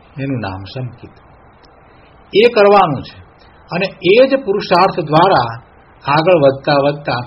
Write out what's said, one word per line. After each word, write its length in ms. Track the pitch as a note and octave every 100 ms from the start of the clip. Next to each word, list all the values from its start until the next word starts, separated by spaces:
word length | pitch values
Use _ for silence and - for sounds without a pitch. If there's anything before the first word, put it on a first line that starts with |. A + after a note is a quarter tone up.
| _ C#3
એનું 220 | C#3 B2+
નામ 220 | G2+ F#2+ G2
સંકિત. 500 | C3 B2 - - - _ _ _ _ _ _ _ _ _ _ _
એ 120 | F#3 A#3
કરવાનું 480 | A#3 G3+ G3+ F3 B2+
છે. 140 | - - - _ _ _ -
અને 160 | E3 F#3+ - E3+
એ 80 | A3 C4+
જ 40 | C4+
પુરુષાર્થ 600 | G3+ G3+ F3 F3 F#3+ F#3
દ્વારા 500 | D3 D#3 F#3 D#3+ A#2 A#2 - _ _ _
આગળ 340 | - D3 E3 F3
વધતા 380 | C#3 C3+ - C#3+
વધતા 380 | C#3+ D3 D3+ B2